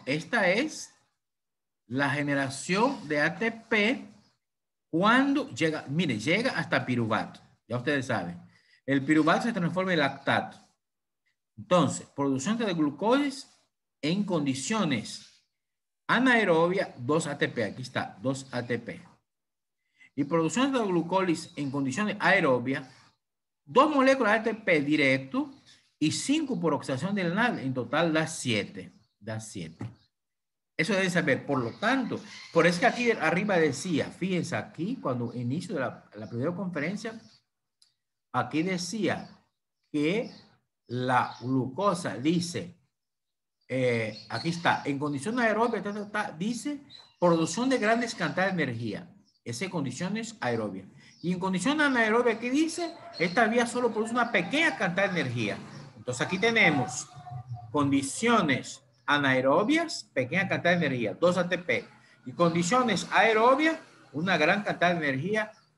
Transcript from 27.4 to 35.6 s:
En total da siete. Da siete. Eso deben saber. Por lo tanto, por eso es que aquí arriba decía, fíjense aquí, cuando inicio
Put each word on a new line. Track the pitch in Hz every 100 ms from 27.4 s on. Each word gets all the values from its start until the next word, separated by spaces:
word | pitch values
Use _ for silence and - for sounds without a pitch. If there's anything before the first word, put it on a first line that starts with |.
| 240 151
En | 131
total | 131 110 147 170
da | 156 160
siete. | - 123 107 92 95 87 _ _ _
Da | 104 110
siete. | - 98 80 - 117 - _ _ _ _ _ _ _ -
Eso | 156
deben | 190 190
saber. | 175 143 120 -
Por | 135
lo | 113
tanto, | - 208 269 220 - - - -
por | 170 165
eso | 175
es |
que | 240
aquí | - 240
arriba | 214 156 170 214 180
decía, | 156 131 185 143 -
fíjense | - 190 180 135 110
aquí, | - - 180 269
cuando | 151 120 117
inicio | - 120 147